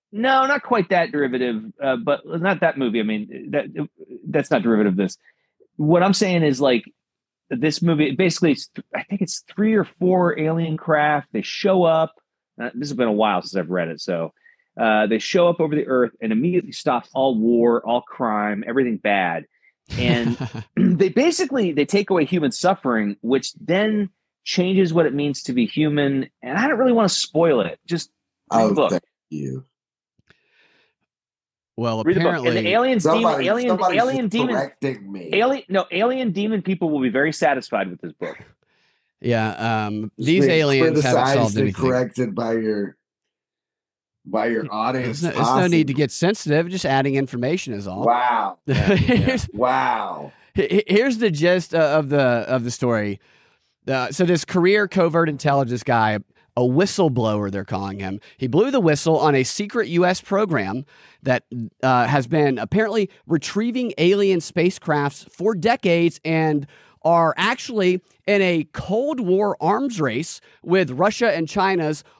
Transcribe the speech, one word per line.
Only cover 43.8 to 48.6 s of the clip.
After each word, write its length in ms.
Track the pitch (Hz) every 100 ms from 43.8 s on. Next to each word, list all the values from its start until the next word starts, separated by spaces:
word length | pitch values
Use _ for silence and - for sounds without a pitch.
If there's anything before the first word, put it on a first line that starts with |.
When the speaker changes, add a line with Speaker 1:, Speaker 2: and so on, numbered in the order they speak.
| _ _ _ _ -
Speaker 3:
by 220 | 107 117
your 180 | 113 104
audience 480 | 104 117 131 123 139
Speaker 2:
There's 140 | 170 -
no, 80 |
there's 120 | 117 131
no 120 | 180
need 200 | 170 143
to 60 |
Speaker 3:
possibly. 0 |
Speaker 2:
get 180 | 135 143
sensitive. 580 | - 170 214 - 147 170
Just 160 | 185 160
adding 300 | 135 139 135
information 580 | 139 123 123 185 -
is 140 | 104 98
all. 160 | 92
Speaker 3:
Wow. 540 | 113 120 123 117 98 -